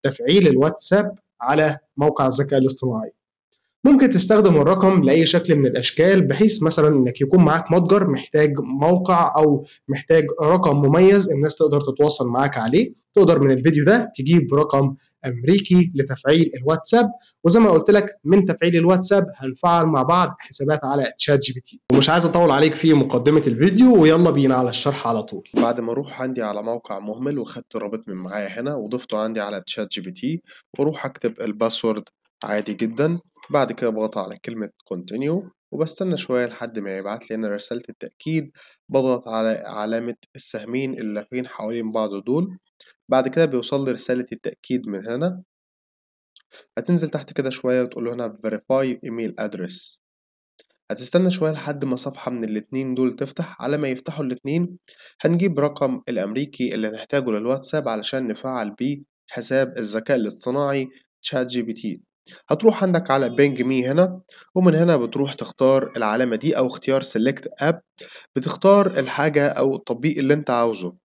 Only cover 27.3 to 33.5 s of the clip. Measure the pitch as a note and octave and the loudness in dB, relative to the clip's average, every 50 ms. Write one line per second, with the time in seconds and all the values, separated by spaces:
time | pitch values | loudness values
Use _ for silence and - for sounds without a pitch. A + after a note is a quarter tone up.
27.3 | D3 C#3 A2+ - - A#2+ - _ - A2 G#2+ G#2 A2 A2 A2+ G#2+ F#2+ F#2 F#2 F#2 | -6 -6 -8 -10 -12 -18 -18 _ -10 -10 -8 -8 -10 -10 -10 -12 -12 -12 -10 -10
28.3 | G2+ G#2 G2+ G2 F#2 A2+ A#2+ C#3 D3 C3 G#2+ G#2+ B2 B2 - - A2 G#2+ G#2+ A2 | -8 -8 -8 -8 -10 -10 -8 -8 -8 -8 -8 -8 -10 -10 -8 -8 -6 -6 -6 -6
29.3 | A2+ A2 G#2 G2+ G#2 F#2+ F2+ - - A2+ G#2+ F#2+ - G2+ F2 F#2 F#2 - - C#3 | -6 -6 -8 -8 -8 -10 -10 -10 -10 -10 -8 -8 -10 -12 -12 -14 -14 -8 -8 -6
30.3 | D#3+ E3+ _ _ - - _ _ - - C#3+ D3+ D#3 - - C3 - - - A#2 | -6 -8 _ _ -20 -20 _ _ -6 -4 -4 -4 -4 -6 -12 -12 -10 -6 -8 -8
31.3 | A2+ - A#2 A2 G#2 G#2+ A2+ A2+ A2+ - - A2+ A2 G#2+ - _ _ _ _ _ | -6 -6 -10 -10 -4 -4 -4 -4 -2 -2 -4 -4 -4 -4 -10 _ _ _ _ _
32.3 | _ _ - G#2+ G#2 G#2+ G#2 G#2+ G#2 - A#2 A2+ A2+ A#2 D3 D#3+ E3+ F3 _ _ | _ _ -8 -6 -6 -6 -4 -6 -6 -6 -6 -6 -2 -2 -2 -2 -2 -6 _ _
33.3 | _ _ - _ | _ _ -10 _